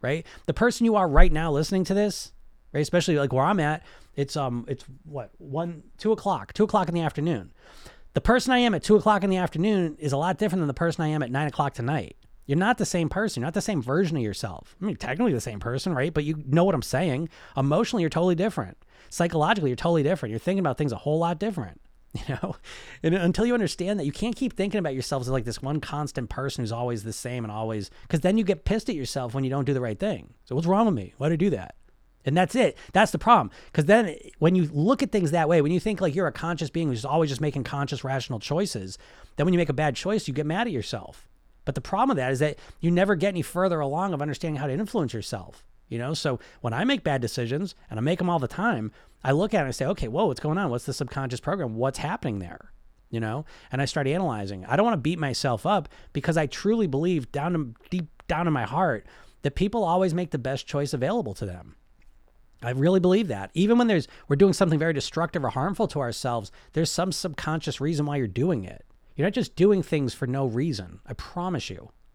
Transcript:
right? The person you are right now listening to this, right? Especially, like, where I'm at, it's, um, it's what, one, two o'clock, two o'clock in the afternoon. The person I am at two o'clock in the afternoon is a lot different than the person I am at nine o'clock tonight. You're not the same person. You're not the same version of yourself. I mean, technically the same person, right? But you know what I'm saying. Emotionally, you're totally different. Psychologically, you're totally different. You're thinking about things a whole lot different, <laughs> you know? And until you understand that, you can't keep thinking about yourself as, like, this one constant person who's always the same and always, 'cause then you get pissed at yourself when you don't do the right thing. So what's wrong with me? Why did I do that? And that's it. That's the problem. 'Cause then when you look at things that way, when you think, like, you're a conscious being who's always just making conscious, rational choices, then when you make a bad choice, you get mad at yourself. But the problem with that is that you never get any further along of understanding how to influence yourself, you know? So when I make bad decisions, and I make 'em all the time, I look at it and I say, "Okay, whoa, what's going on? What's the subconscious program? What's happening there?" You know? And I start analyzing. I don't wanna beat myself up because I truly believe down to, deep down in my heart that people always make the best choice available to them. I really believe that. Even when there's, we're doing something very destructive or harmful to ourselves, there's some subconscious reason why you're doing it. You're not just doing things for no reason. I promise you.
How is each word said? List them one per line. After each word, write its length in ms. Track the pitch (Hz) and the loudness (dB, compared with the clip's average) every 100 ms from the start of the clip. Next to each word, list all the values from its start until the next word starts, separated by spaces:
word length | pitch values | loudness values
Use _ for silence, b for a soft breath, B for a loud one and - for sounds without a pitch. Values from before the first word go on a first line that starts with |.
right? 240 | 127 156 - B - | -4 -4 -6 B -6
The 80 | |
person 320 | - 240 - 226 | 2 2 4 4
you 100 | 208 | 4
are 120 | 180 | 6
right 240 | 143 185 | 10 10
now 200 | 156 165 | 8 2
listening 320 | 143 156 190 180 | 0 0 0 0
to 80 | |
this, 380 | 196 208 - - - - - - 147 | 0 0 -2 -12 -18 -20 -20 -8 -4
right? 60 | |
Especially, 360 | 151 175 185 151 | 0 2 2 2
like, 140 | 143 | 2
where 140 | 127 151 | 2 2
I'm 140 | 202 | 2
at, 240 | 147 156 - B B - | 0 -2 -8 B B -6
it's, 200 | 139 151 | -4 -2
um, 300 | 131 120 117 | -2 -4 -6
it's 160 | 131 - 131 156 | -8 -10 -20 -14
what, 260 | 143 107 - | -12 -12 -16
one, 440 | 139 147 175 160 - - | -8 -4 -4 -8 -16 -4
two 140 | 214 | 0
o'clock, 420 | 208 202 156 - | 0 0 -2 -2
two 120 | - 208 | 0 2
o'clock 240 | 208 175 | 2 2
in 40 | |
the 80 | 170 | 0
afternoon. 500 | 160 - 160 123 - - B B B B B | 0 -2 -2 -2 -6 -18 B B B B B
The 80 | 127 | -2
person 300 | - 240 262 | 4 2 4
I 80 | 247 | 4
am 160 | 240 175 | 4 2
at 80 | |
two 140 | - 208 | 6 6
o'clock 260 | 220 202 | 6 4
in 60 | 196 | 2
the 80 | 185 | 0
afternoon 580 | 175 156 202 202 165 - | 0 0 2 2 0 -2
is 140 | 151 | -2
a 60 | 135 | 0
lot 200 | 175 185 | 0 0
different 240 | 214 185 | 0 0
than 60 | 147 | 0
the 60 | |
person 300 | 127 170 156 | 0 -2 0
I 40 | 151 | 0
am 160 | 151 | 0
at 80 | 123 | 0
nine 160 | 131 147 | -2 -2
o'clock 260 | - 143 | 0 -2
tonight. 440 | - 120 151 92 - - - - | -2 -2 -2 -4 -12 -20 -12 -2
You're 120 | 151 | 2
not 200 | 202 247 | 2 2
the 80 | 196 | 0
same 240 | 180 160 | 0 0
person. 320 | 190 214 - | 0 -2 -2
You're 60 | 135 | -4
not 60 | |
the 80 | 185 | -2
same 200 | - 175 | -2 -2
version 360 | 117 156 185 151 | 0 0 2 0
of 60 | |
yourself. 520 | 107 95 107 80 - - | -4 -4 -8 -10 -16 -8
I 40 | 202 | -6
mean, 120 | 131 | -6
technically 360 | - 147 240 | -4 0 0
the 80 | 123 | 0
same 180 | 123 104 | -4 -8
person, 340 | 117 131 190 139 | -6 -4 -2 -2
right? 180 | 151 | -2
But 120 | 160 147 | -2 -2
you 180 | 156 139 | -4 2
know 180 | 160 | 4
what 120 | 185 156 | 4 2
I'm 60 | |
saying. 480 | - 127 175 131 170 B B B | 0 0 0 -2 -4 B B B
Emotionally, 460 | 139 160 233 240 | 2 2 2 0
you're 60 | 165 | 0
totally 260 | 165 180 165 | 2 2 2
different. 420 | 208 - 92 - - b b | 0 -2 -8 -10 -20 b b
Psychologically, 600 | - 170 165 156 214 143 | -2 0 2 2 2 0
you're 80 | 123 | 0
totally 260 | 170 170 | 2 2
different. 280 | 143 180 110 | 2 0 -2
You're 80 | 113 | -4
thinking 200 | - 196 | -2 0
about 180 | 165 120 | 0 0
things 140 | 147 | -2
a 60 | 113 | -2
whole 200 | 147 156 | -2 0
lot 220 | 170 165 | 0 -2
different, 420 | 214 180 95 - - - | -4 -4 -8 -12 -20 -20
<laughs> 140 | - | -14
you 220 | - - 131 | -10 -6 -6
know? 200 | 98 - B B B B | -6 -8 B B B B
And 120 | 160 190 | 0 2
until 300 | 175 180 240 | 2 2 2
you 80 | |
understand 460 | 240 185 - 180 208 | 2 0 -2 -4 -2
that, 60 | 143 | -2
you 60 | |
can't 240 | - 233 - | -4 -4 -2
keep 180 | 262 | -4
thinking 260 | - 196 208 | -2 -2 -2
about 140 | 160 | -2
yourself 280 | 131 - 139 | -4 -4 -4
as, 80 | 123 | -2
like, 160 | 131 117 | -2 -4
this 160 | - | -6
one 180 | 135 151 | -4 -4
constant 500 | - 147 147 - 117 | -4 -6 -6 -6 -6
person 320 | - 135 - | -6 -6 -4
who's 100 | 113 | -4
always 300 | 117 123 117 | -4 -4 -4
the 100 | 107 | -6
same 320 | - 120 123 107 | -8 -8 -6 -6
and 60 | |
always, 380 | 107 110 107 95 B B | -4 -4 -4 -8 B B
'cause 100 | 160 | 0
then 180 | 180 220 | 2 2
you 60 | |
get 220 | 180 185 - | 2 0 0
pissed 240 | 214 - | -2 -2
at 60 | 170 | -4
yourself 380 | 123 139 123 | -4 -4 -4
when 100 | 131 | -2
you 60 | 131 | -2
don't 160 | 139 135 | 0 0
do 80 | |
the 80 | 135 | 0
right 180 | 123 104 | -2 -2
thing. 340 | 208 165 - - | -4 -4 -10 -18
So 120 | - 131 | -6 -2
what's 120 | 165 | 2
wrong 180 | 196 226 | 4 4
with 100 | 131 | 2
me? 180 | 92 - | -4 -2
Why 120 | 147 | 0
did 60 | 165 | 2
I 20 | |
do 120 | 196 | 2
that? 240 | 113 - - - _ _ _ - | 0 -6 -16 -20 _ _ _ 0
And 100 | 160 | 2
that's 200 | 185 254 | 2 4
it. 200 | 190 - B | 2 0 B
That's 200 | 185 214 | 4 4
the 80 | - | 4
problem. 320 | 226 220 110 B B | 6 6 6 B B
'Cause 140 | - 147 | 0 6
then 300 | 214 202 - - - | 6 4 -4 -12 0
when 160 | 160 185 | 4 4
you 140 | 156 | 2
look 300 | 147 175 185 | 2 2 2
at 80 | 269 | 2
things 200 | 214 160 | 2 2
that 160 | 170 156 | 2 4
way, 140 | 170 | 4
when 100 | 147 | 4
you 80 | 180 | 2
think, 220 | 220 202 | 0 -2
like, 140 | 185 151 | -2 0
you're 120 | 165 | -2
a 40 | |
conscious 380 | - 165 170 156 | -2 -4 -4 -4
being 200 | 165 160 | -2 -2
who's 160 | 117 135 | -2 0
always 240 | 156 151 | 2 2
just 120 | 127 | 0
making 220 | 151 143 | -2 -2
conscious, 400 | 117 143 139 135 | -4 -4 -4 -4
rational 360 | 135 135 - 117 | -4 -4 -4 -8
choices, 580 | - 151 202 107 95 - B B B - | -4 -2 -2 -4 -10 -14 B B B -2
then 100 | 160 | 2
when 80 | |
you 60 | 175 | 4
make 100 | 160 | 2
a 40 | |
bad 220 | 135 151 131 | 0 0 0
choice, 320 | 185 214 - | -2 -2 -2
you 60 | |
get 120 | 131 151 | -4 -2
mad 220 | 180 240 | -2 -2
at 60 | |
yourself. 540 | 135 - 107 78 - - _ _ _ - | -4 -4 -8 -10 -20 -20 _ _ _ -8
But 100 | 135 | -6
the 60 | |
problem 280 | - 190 269 | -2 2 2
with 80 | 180 | 2
that 140 | 127 | 2
is 80 | 131 | 2
that 180 | 151 - B B | 0 -2 B B
you 120 | 165 | 2
never 240 | 175 196 175 | 4 4 2
get 140 | 196 | 0
any 120 | 180 | 0
further 380 | 147 175 190 165 | -4 0 0 2
along 340 | 139 151 196 | -2 -2 -2
of 80 | 147 | -2
understanding 380 | 151 139 165 143 | -4 -4 -4 -4
how 80 | 147 | -4
to 60 | |
influence 400 | 139 208 226 135 | -4 -2 -2 -2
yourself, 500 | 110 - 104 85 - - _ - | -4 -8 -10 -10 -20 -20 _ -10
you 100 | 117 | -6
know? 160 | 127 | -4
So 260 | 156 147 120 B B | -2 -2 -4 B B
when 120 | 120 | -4
I 100 | 117 | -2
make 200 | 247 277 | 0 0
bad 180 | 160 135 | 0 0
decisions, 540 | 117 - 117 143 190 - b | -2 -4 -4 -4 -6 -10 b
and 100 | 110 | -4
I 20 | |
make 200 | 131 180 | -2 0
'em 80 | 180 | 0
all 100 | 170 | 0
the 80 | 147 | -2
time, 440 | - 226 117 107 - b b | -2 -2 -2 -4 -10 b b
I 80 | 127 | 0
look 220 | 143 208 | 2 2
at 40 | 202 | 0
it 40 | |
and 60 | 135 | 0
I 40 | |
say, 140 | - 139 | -2 -2
"Okay, 220 | 196 120 | -2 -2
whoa, 200 | 143 180 | 0 0
what's 120 | 127 | 0
going 180 | 151 175 | -2 0
on? 120 | 175 | 0
What's 160 | 120 - | -2 -4
the 80 | |
subconscious 460 | 127 135 139 131 120 | -6 -6 -6 -6 -6
program? 360 | - 190 127 110 | -4 -4 -4 -2
What's 240 | 135 - | -2 -2
happening 400 | 147 226 135 101 | -4 -4 -4 -4
there?" 320 | 87 - - - - _ - | -6 -12 -20 -20 -20 _ -8
You 100 | 117 | -4
know? 260 | 110 127 156 B B | -4 -4 -8 B B
And 100 | 131 | -4
I 40 | 139 | -2
start 220 | 160 135 | 0 0
analyzing. 580 | 165 175 107 98 98 92 | 0 -2 -4 -6 -8 -2
I 100 | 147 | 2
don't 100 | 233 | 2
wanna 120 | 185 | 2
beat 220 | 143 170 | 0 -2
myself 460 | 143 117 139 113 170 | -2 -2 -2 -2 0
up 240 | 202 147 B B | 0 -2 B B
because 260 | 151 170 156 | -6 0 0
I 100 | 151 | 0
truly 400 | - 202 226 185 | -2 0 2 2
believe 440 | 135 170 165 123 | 0 0 0 -2
down 220 | 139 160 | -4 -2
to, 200 | 170 127 117 - | -2 -4 -8 -8
deep 180 | 180 156 - - | -6 -6 -10 -6
down 200 | 156 175 | -2 0
in 60 | |
my 120 | 143 104 | 0 0
heart 400 | 147 180 110 - B B B | 0 0 -2 -6 B B B
that 120 | 147 - | -4 0
people 280 | 202 233 | 0 0
always 300 | 175 180 190 | 2 2 2
make 180 | 165 180 | 0 -4
the 60 | 139 | -4
best 280 | 127 135 - | -4 -6 -4
choice 260 | 143 143 | -4 -2
available 400 | 135 135 233 131 98 | -2 -2 -2 -4 -6
to 100 | 101 | -8
them. 300 | 90 53 - _ _ - - _ _ _ - 117 | -10 -16 -20 _ _ -20 -20 _ _ _ -10 -4
I 60 | |
really 280 | 127 160 190 | 2 4 6
believe 280 | 180 190 196 | 6 4 2
that. 240 | 101 98 | -4 -4
Even 240 | 156 208 233 | 2 4 6
when 100 | 233 | 4
there's, 200 | 180 - B B | 2 0 B B
we're 80 | 143 | 4
doing 180 | 196 | 6
something 260 | - 185 156 | 6 4 4
very 140 | 165 | 2
destructive 520 | 143 - 160 170 175 127 | -2 -2 -2 -2 -2 -2
or 40 | |
harmful 380 | 131 165 196 208 | -2 -2 0 -2
to 100 | 151 | -2
ourselves, 520 | 120 110 131 117 98 b b | -4 -4 -2 -2 -4 b b
there's 180 | 151 165 | -2 0
some 200 | - 185 | 0 -2
subconscious 680 | - 180 147 - 160 151 - | -2 -6 -6 -4 -4 -4 -4
reason 280 | 143 151 147 | -2 0 -2
why 100 | 143 | -2
you're 100 | 113 | -2
doing 360 | 107 165 135 | 0 0 0
it. 200 | 92 - - - _ - | -4 -12 -20 -20 _ -2
You're 120 | 175 | 0
not 60 | |
just 220 | 240 185 - | 0 -2 4
doing 280 | 196 196 | 4 4
things 300 | - 156 131 | 2 0 0
for 120 | - 127 | -2 -4
no 220 | 135 135 | -2 -2
reason. 520 | 113 160 110 87 85 - | 0 -2 -4 -8 -14 -14
I 80 | |
promise 560 | 107 - 180 185 151 - | -14 -10 -6 -4 -4 -6
you. 220 | - - - - | -12 -16 -20 -12